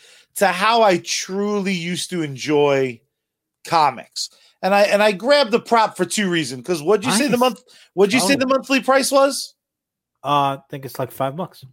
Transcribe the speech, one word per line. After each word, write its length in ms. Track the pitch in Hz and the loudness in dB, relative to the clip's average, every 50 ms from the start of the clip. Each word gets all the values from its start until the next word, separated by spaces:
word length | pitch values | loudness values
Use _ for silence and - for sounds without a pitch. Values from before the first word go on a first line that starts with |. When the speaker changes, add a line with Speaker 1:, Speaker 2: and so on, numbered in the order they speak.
| _ - - - _ _ - | _ -20 -20 -20 _ _ -4
Speaker 1:
to 120 | - 202 185 | 0 0 0
how 340 | 175 180 196 214 233 233 226 | 0 0 0 2 4 4 4
I 160 | 208 180 170 | 4 4 2
truly 760 | - - - - - - 185 196 202 208 208 208 190 196 196 | 0 -4 -8 -8 -8 -6 -4 -4 -2 -2 -2 -2 -2 -4 -4
used 360 | 175 165 175 180 160 - - | -4 -4 -6 -6 -8 -8 -6
to 120 | 185 175 160 | -6 -6 -6
enjoy 760 | 147 139 123 110 135 151 147 147 143 139 135 135 131 117 117 _ _ _ _ _ _ _ _ _ _ _ _ - | -6 -8 -8 -4 0 2 2 2 2 2 2 0 -2 -4 -10 _ _ _ _ _ _ _ _ _ _ _ _ -6
comics. 640 | - 170 165 151 139 123 104 - - _ - - - _ _ _ _ _ _ - | -2 2 2 2 2 0 -4 -10 -16 _ -12 -12 -12 _ _ _ _ _ _ -2
And 120 | 190 202 | 0 2
I, 80 | 202 208 | 2 2
and 180 | 185 190 202 208 | 4 2 2 2
I 100 | 214 208 | 2 0
grabbed 380 | 175 214 254 285 294 285 214 | 0 0 2 2 2 2 2
the 100 | 220 233 | 0 -2
prop 360 | 233 - 233 226 214 202 - | -2 0 0 2 2 0 -2
for 100 | - 185 | -4 -6
two 240 | 175 - - 208 185 | -4 -4 -4 -2 -2
reasons. 360 | 170 165 151 117 131 127 120 | -2 -2 -2 -4 -6 -8 -6
'Cause 160 | - 180 160 147 | -6 -6 -4 0
what'd 220 | 165 214 214 190 | 0 0 0 2
you 80 | 240 185 | 0 0
say 120 | 214 294 | 0 2
the 80 | 277 240 | 2 2
Speaker 2:
Nice. 80 | 240 | 2
Speaker 1:
month-, 220 | 247 254 240 - - _ _ - - _ - | 2 0 0 -2 -10 _ _ -20 -20 _ -2
what'd 220 | 170 202 202 190 | 0 2 2 2
you 60 | 254 | 2
say 140 | - 220 277 | 2 2 2
Speaker 2:
Oh. 40 | 262 | 2
Speaker 1:
the 80 | 269 | 2
monthly 340 | 254 269 262 254 - 269 262 | 0 0 -2 -2 -2 -2 -2
price 320 | 254 254 262 269 262 262 269 | 0 2 2 2 2 2 2
was? 420 | 277 269 285 262 - - - - _ _ _ _ _ _ _ _ _ _ _ _ _ - | 2 2 2 0 -4 -10 -12 -16 _ _ _ _ _ _ _ _ _ _ _ _ _ -4
Speaker 2:
Uh, 320 | 135 143 143 143 139 135 | 0 0 2 2 0 -2
I 20 | 135 - _ | -6 -10 _
think 160 | - 139 135 | -14 -14 -14
it's 120 | 127 - - | -12 -10 -8
like 120 | 131 120 | -8 -8
five 260 | - - 135 135 135 | -6 -6 -6 -6 -6
bucks. 280 | 170 185 - - - - 131 | -8 -10 -12 -14 -18 -20 -20